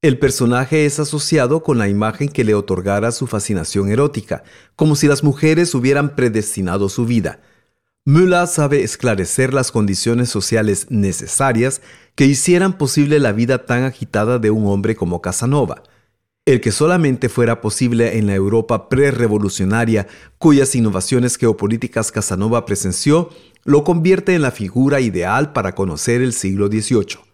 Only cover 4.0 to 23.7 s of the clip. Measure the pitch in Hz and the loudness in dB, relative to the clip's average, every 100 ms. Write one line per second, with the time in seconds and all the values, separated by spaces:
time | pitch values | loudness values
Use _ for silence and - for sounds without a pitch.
4 | 147 143 - - - - _ - 156 147 | 0 -2 -8 -10 -12 -20 _ -2 0 2
5 | 151 139 151 139 156 160 170 131 123 143 | 2 2 0 2 2 2 0 0 0 0
6 | 143 147 123 110 101 - 92 95 98 - | 0 0 0 0 -4 -4 -4 -2 -2 -2
7 | 117 120 82 - _ _ _ _ _ _ | 0 0 -2 -8 _ _ _ _ _ _
8 | - 147 185 175 175 - 143 143 110 - | 2 4 4 2 0 -2 0 0 -2 -4
9 | 123 101 90 - 131 135 127 117 104 95 | -2 -2 -2 -2 0 0 -2 -2 -2 -2
10 | - 117 123 110 - 113 107 98 - 117 | -2 0 -2 -4 -2 0 0 -2 -2 -2
11 | 98 87 - - 135 113 127 - - - | -2 -2 -6 -2 0 2 0 -2 -14 -20
12 | _ - 139 139 - 175 190 185 139 147 | _ 2 2 4 2 2 2 0 -2 0
13 | 143 147 131 104 117 127 - 123 131 127 | 2 2 2 0 0 -2 -2 -2 -2 -6
14 | 113 107 107 123 110 110 104 98 101 110 | -6 -2 0 0 0 0 0 0 -2 -2
15 | 87 87 90 90 117 143 107 67 _ _ | -4 -4 -6 -4 -2 0 -2 -6 _ _
16 | _ _ _ _ - 127 120 101 151 180 | _ _ _ _ 2 2 2 0 2 2
17 | 151 123 123 - 117 113 107 - 127 117 | 2 0 -2 0 0 0 -4 -2 0 2
18 | 117 107 107 98 98 113 110 110 - 131 | 0 0 0 0 2 0 0 -4 -2 0
19 | 139 123 117 107 101 - 95 110 117 110 | 2 2 0 0 -2 -2 -2 0 2 0
20 | - - - _ 160 143 135 123 110 92 | -2 -14 -20 _ 4 4 4 2 0 0
21 | - 127 123 - 120 104 101 113 120 - | -2 0 0 0 0 0 -2 -2 -4 -4
22 | 110 - 101 92 104 117 - 101 95 90 | -4 -4 -4 -2 0 0 -2 -4 -4 -2
23 | - 156 170 - - _ - | 2 2 0 -10 -20 _ 2